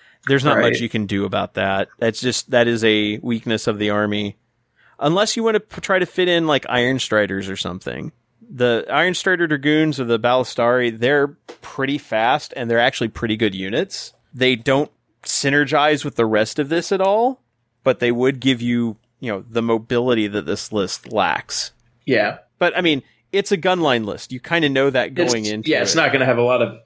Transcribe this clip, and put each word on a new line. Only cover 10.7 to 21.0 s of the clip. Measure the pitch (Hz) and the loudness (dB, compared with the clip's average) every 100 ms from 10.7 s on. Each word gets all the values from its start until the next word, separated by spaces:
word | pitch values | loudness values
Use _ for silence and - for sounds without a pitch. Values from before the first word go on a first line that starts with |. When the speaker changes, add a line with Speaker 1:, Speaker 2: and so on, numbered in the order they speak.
| 127 120 110 | 2 0 0
Speaker 1:
they're | 123 143 143 - - - | 0 2 0 -4 -20 -20
pretty | - - 135 147 | -14 -6 -4 -4
fast | - 110 113 147 - | -2 0 2 0 -4
and | 139 117 | -8 -2
they're | 117 | 2
actually | 127 - 113 | 2 0 -6
pretty | - 117 110 | -4 -4 0
good | 107 | 0
units. | 95 95 123 190 - - _ _ | -2 -4 -4 -4 -8 -14 _ _
They | 127 127 120 | 0 2 2
don't | 135 135 151 _ _ _ | 2 0 0 _ _ _
synergize | - - 139 143 139 147 151 147 | -8 -2 0 2 2 2 2 2
with | 143 - | -2 -2
the | 113 | 2
rest | 107 110 - | 2 2 -2
of | 139 | -2
this | 165 - | -2 0
at | 190 | 0
all, | 190 208 247 262 _ _ _ _ | 2 2 0 -2 _ _ _ _
but | 135 123 | 0 2
they | 123 | 0
would | 120 131 135 | 2 0 2
give | 131 120 | 0 0
you, | 120 120 117 104 _ _ | 0 0 -2 -4 _ _
you | 123 | -8
know, | 98 113 | -6 -4
the | 113 | -2
mobility | 117 113 117 120 127 117 104 | 0 0 0 0 2 2 0
that | 104 | -2
this | 73 98 - | -4 -6 -2
list | 107 95 - | -2 -2 -6